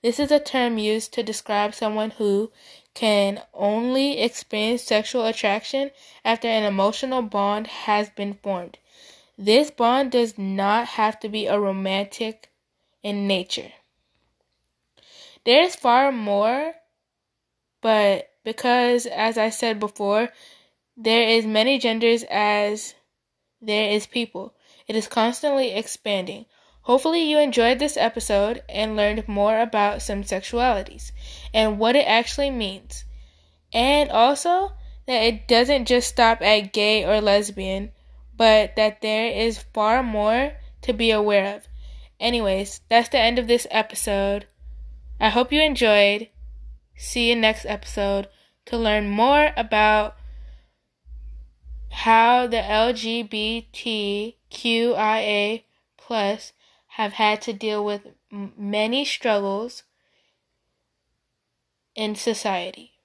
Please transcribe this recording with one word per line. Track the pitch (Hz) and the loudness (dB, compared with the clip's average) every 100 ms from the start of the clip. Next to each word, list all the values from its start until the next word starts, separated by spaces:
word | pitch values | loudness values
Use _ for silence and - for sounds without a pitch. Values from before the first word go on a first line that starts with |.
this | 233 233 | 0 0
is | 285 | 2
a | 294 | 2
term | 294 262 240 226 | 2 -2 0 0
used | 214 220 220 | 0 -2 -4
to | - | -6
describe | 220 214 - 208 208 | -6 -8 -4 -2 -2
someone | - 214 214 220 | -2 -4 -2 -6
who | - 208 202 220 _ - - _ | -2 0 0 -2 _ -20 -20 _
can | - 220 208 196 202 - | -4 2 2 2 -2 -12
only | - 208 214 247 262 277 247 | -2 -2 0 0 0 0 0
experience | 233 - - 214 214 240 | -4 -4 -8 -4 -2 -2
sexual | - 214 214 254 226 | 0 -2 0 -2 -2
attraction | 226 208 208 - 269 277 _ - - | -2 -2 -2 -4 -4 -4 _ -20 -6
after | 220 226 233 | -2 -2 0
an | 220 | 0
emotional | 208 196 196 - 262 254 | 0 0 0 0 -4 -4
bond | 220 202 202 208 220 | -2 -2 -2 -2 -6
has | - - 208 208 | -8 -2 0 -2
been | - 202 202 | -8 -10 -8
formed. | 202 185 175 - _ _ - - _ - | -6 -6 -8 -18 _ _ -20 -20 _ -6
This | 196 233 294 | 4 4 4
bond | - 233 262 269 | 0 2 2 2
does | 247 233 208 | 0 0 -4
not | 190 196 196 220 240 | -4 -2 2 0 0
have | - 214 214 | 0 0 0
to | 214 | -8
be | 214 208 | -6 -2
a | 208 | 0
romantic | 202 190 190 190 202 - 220 220 _ _ _ _ _ _ | 0 -2 -2 -4 -4 -6 -8 -8 _ _ _ _ _ _
in | 208 202 196 | -8 -4 0
nature. | 190 185 - - - _ _ _ _ _ _ _ _ _ _ _ _ _ - - _ - | -2 -2 -10 -10 -20 _ _ _ _ _ _ _ _ _ _ _ _ _ -20 -20 _ 4
There | 262 | 6
is | 359 - | 6 2
far | 247 240 277 | 2 4 4
more, | 247 208 202 214 262 311 330 _ _ _ _ _ _ _ _ _ _ | 0 -2 0 0 0 -4 -10 _ _ _ _ _ _ _ _ _ _
but | 226 214 202 190 - _ | 2 4 4 2 -4 _
because, | - 226 254 247 247 240 233 | -12 -4 2 2 4 2 -2
as | - 220 226 | -2 -2 0
I | 220 | -2
said | - 233 214 | 0 -4 -2
before, | 208 - 202 208 240 _ - - _ _ _ - | -6 -4 0 0 0 _ -20 -20 _ _ _ -6
there | 226 226 226 | 0 2 4
is | 226 214 | 2 2
many | 214 233 269 | 2 2 2
genders | 233 226 233 233 226 | 0 2 2 2 -2
as | 196 208 208 208 214 - - _ _ _ _ _ _ | -2 0 2 0 -4 -10 -18 _ _ _ _ _ _
there | 220 214 208 | -4 -2 0
is | 208 208 | -2 -2
people, | 247 226 - 202 _ _ _ - | -4 -4 -8 -14 _ _ _ -6
it | 220 | -4
is | 208 | -2
constantly | - 226 247 302 277 254 | 0 0 0 0 0 0
expanding. | 190 226 - 220 202 180 202 233 _ _ _ | -4 -8 -10 -4 -4 -4 -12 -18 _ _ _
Hopefully | - 254 320 339 | 0 2 2 0
you | 311 302 | 2 2
enjoyed | 294 240 233 254 | 4 4 2 2
this | 285 - | -2 0
episode | 226 226 - 202 208 240 - | -2 -2 0 0 0 -2 -8
and | 202 220 214 | -6 -4 0
learned | 208 214 220 | 0 0 -4
more | 202 208 220 | 0 2 2
about | 233 220 208 214 | 2 2 0 0
some | - 202 | -6 -6
sexualities | 202 190 - 240 247 208 185 - - - - - - | -4 -6 -4 0 0 0 -4 -14 -16 -16 -18 -16 -4
and | 220 220 208 | 0 0 2
what | 220 247 | 2 2
it | - | 4
actually | 220 240 - 277 | 2 0 -4 -4
means. | 254 202 190 - - - - - _ _ _ _ | -4 -6 -8 -14 -16 -16 -18 -20 _ _ _ _
And | 226 254 294 294 | 0 2 2 2
also | 214 240 285 339 359 392 - - - - | 4 4 4 0 0 0 -8 -18 -16 -4
that | 247 | 2
it | 226 214 - | 2 0 2
doesn't | 233 247 277 226 | 4 4 2 4
just | 247 240 | 2 2
stop | - 226 226 | 2 4 4
at | 185 214 196 | 4 2 2
gay | - 208 214 190 | 0 2 2 2
or | 214 | 2
lesbian, | 208 202 208 196 190 190 208 - - - - - | 4 2 0 -8 -6 -6 -8 -16 -20 -20 -20 2
but | 226 214 208 - | 6 6 4 0
that | 214 208 | 0 0
there | 214 214 233 | -2 -2 -2
is | 208 226 220 - | -2 -2 -4 -8
far | - 214 240 | -2 2 2
more | 247 214 208 233 277 - - - | 0 0 0 0 -2 -6 -18 -10
to | - | -4
be | 214 226 | 0 2
aware | 214 208 202 190 214 | 2 4 2 2 -6
of. | - - - - - _ | -14 -18 -16 -18 -20 _
Anyways, | 233 240 208 190 196 - _ | -2 0 0 -2 -4 -10 _
that's | 233 233 | 4 4
the | 262 | 2
end | 226 240 | 4 2
of | 226 | 2
this | 240 - | 0 2
episode. | - 165 202 - 196 196 202 - _ - - - - - - | -2 -2 -4 -2 0 0 -2 -8 _ -18 -16 -16 -18 -18 0
I | 214 | 2
hope | 214 254 | 2 2
you | 285 | 2
enjoyed. | 311 262 226 208 202 208 226 - - - - - _ - | 2 2 4 6 6 4 -6 -16 -18 -16 -18 -20 _ -14
See | - 247 233 | -8 0 2
you | 233 | 4
next | 220 220 233 | 2 0 -6
episode | 208 - - 202 196 196 _ _ _ - | -10 -8 -4 -2 -2 -4 _ _ _ -8
to | 233 | -2
learn | 226 208 208 | 0 0 0
more | 208 240 285 302 - | 2 4 6 4 0
about | 220 214 214 214 214 - - - - - _ _ _ _ - - - - - _ - - - | 0 2 4 4 0 -8 -18 -18 -18 -20 _ _ _ _ -20 -18 -16 -18 -20 _ -18 -14 -12
how | - 226 226 233 247 247 | -4 4 4 6 4 2
the | 226 208 | -2 -2
L | 214 233 | 0 0
G | 226 226 233 | 0 -4 -4
B | 220 214 214 226 226 | -4 -4 -4 -6 -10
T | - 240 214 202 202 220 - _ | -10 -6 -4 -4 -4 -6 -12 _
Q | - 240 226 233 | -6 -2 0 2
I | 214 214 220 | 0 0 0
A | 220 208 208 226 _ _ _ _ | 0 0 -2 -4 _ _ _ _
plus | - 226 202 220 - _ _ _ _ | -6 -2 -2 -4 -10 _ _ _ _
have | - 208 | -6 -6
had | - 214 214 | 0 0 0
to | - | -6
deal | 202 220 208 | -6 -4 -4
with | 208 208 - _ _ | -4 -6 -10 _ _
m-, | 202 202 - | -14 -14 -10
many | 202 208 220 254 | -6 -2 0 -2
struggles | 285 - 240 208 196 196 240 - _ _ _ _ _ _ _ _ _ _ _ _ _ _ _ _ _ _ _ _ _ - | -4 -4 0 0 0 -4 -8 -12 _ _ _ _ _ _ _ _ _ _ _ _ _ _ _ _ _ _ _ _ _ -6
in | 214 208 | -6 -4
society. | - 214 214 185 180 - 240 _ | -4 -2 -2 -4 -6 -12 -20 _